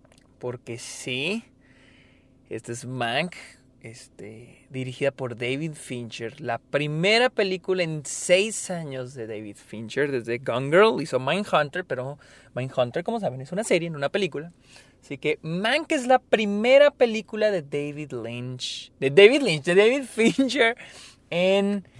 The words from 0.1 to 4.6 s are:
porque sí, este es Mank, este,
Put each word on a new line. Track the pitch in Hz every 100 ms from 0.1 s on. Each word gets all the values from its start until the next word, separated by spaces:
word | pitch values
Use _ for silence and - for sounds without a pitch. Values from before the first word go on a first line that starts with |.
| _ _ _
porque | 123 123 - 113
sí, | - - - 127 160 226 - _ _ _ _ _ _ _ _ _ -
este | 110 117
es | 120 120
Mank, | 127 117 131 175 - - - _ _
este, | 117 110 - - 101 110 120 -